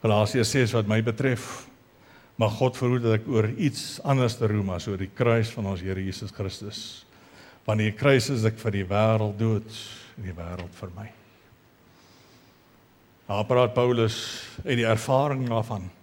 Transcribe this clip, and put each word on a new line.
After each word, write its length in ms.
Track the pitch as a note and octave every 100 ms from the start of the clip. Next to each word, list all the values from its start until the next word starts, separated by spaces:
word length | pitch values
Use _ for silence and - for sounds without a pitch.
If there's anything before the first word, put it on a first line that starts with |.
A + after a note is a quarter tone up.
Galasiërs 500 | - G#2 G#2+ C3 A2
ses, 220 | C#3 A#2
wat 140 | A#2 G#2
my 140 | A2
betref, 680 | A2+ A2 C3 A#2+ - - - - _ _ - - _ -
mag 140 | A2 A2
God 220 | B2+ B2+
verhoed 240 | B2 B2
dat 140 | A#2 A2
ek 100 | A2+
oor 220 | A#2 G#2+ C3
iets 400 | D#3 - - - C#3+
anders 300 | C3+ B2 A2
te 80 | A2
roem 240 | G#2 G2
as 160 | F2 A2+
oor 120 | F#2+
die 120 | F#2+
kruis 400 | - B2 A#2 A2
van 160 | - G2
ons 100 | F#2+
Here 160 | F#2+ F#2+
Jesus 320 | F#2+ F#2 G2+
Christus. 500 | - F#2+ - G#2 - - - - - - - - - -
Want 160 | G#2+
die 80 | G#2+
kruis 380 | G#2 C#3+ C3+ A2+
is 140 | C3 A2
ek 80 | A2+
vir 160 | A2+ G2+
die 80 | F#2
wêreld 480 | G2+ A2 A2 G#2+ G2+
dood 400 | A2+ G#2+ - - - - - -
en 80 | F#2
die 60 | E2+
wêreld 360 | E2+ F2+ F2+ -
vir 140 | F#2 F2+
my. 120 | G#2 - - _ _ _ _ _ _ _ _ - - - _ _ _ _ _ _ _ _ -
Daar 180 | G#2 G#2+
praat 300 | B2 B2 B2+
Paulus 400 | B2 A#2+ A2+ A2 - - - -
uit 160 | - B2
die 80 | A#2+
ervaring 560 | A2+ - C3 D3 C3+ B2
daarvan. 380 | A2+ A2 G#2+ F#2 -